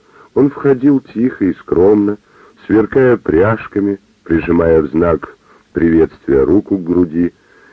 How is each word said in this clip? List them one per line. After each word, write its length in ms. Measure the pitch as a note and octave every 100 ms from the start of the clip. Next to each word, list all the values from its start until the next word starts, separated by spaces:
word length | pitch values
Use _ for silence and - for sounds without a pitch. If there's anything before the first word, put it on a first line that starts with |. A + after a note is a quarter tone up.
| _ _ -
он 160 | A2 C#3
входил 520 | - C#3+ B2+ C#3 C3+
тихо 440 | - G#2+ B2+ - F#2+
и 80 | -
скромно, 640 | - - F#2+ G#2 G2+ G#2 _ _ - _ -
сверкая 520 | G#2+ G#2 C3+ B2+ A#2
пряжками, 840 | - D#2+ G#2 A2+ - G2+ G2+ G2 _ _
прижимая 580 | - E2 D#2+ E2+ E2 D#2+
в 80 | C#2+
знак 460 | D#2+ F2 D#2 - - _ _ _
приветствия 680 | C#2+ E2 D#2+ - - - C#2
руку 340 | C2 G2 - G2
к 60 |
груди, 500 | E2+ F2 E2+ E2 F2 - _ _ _